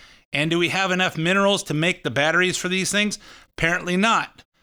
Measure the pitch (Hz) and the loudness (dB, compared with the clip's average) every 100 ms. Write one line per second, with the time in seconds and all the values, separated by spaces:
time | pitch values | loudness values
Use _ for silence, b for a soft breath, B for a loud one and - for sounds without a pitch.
0 | b b b 143 160 170 170 180 190 180 | b b b -4 0 0 0 0 -2 0
1 | 185 156 165 190 196 196 - 151 170 175 | -2 0 0 4 4 2 0 0 0 -2
2 | 143 123 151 165 180 - 180 190 180 208 | -4 0 2 2 2 0 -2 -2 0 0
3 | 208 - B B B - 165 180 175 185 | -2 -4 B B B -4 -2 -2 -2 0
4 | 220 190 - - - _ | 2 0 -2 -12 -20 _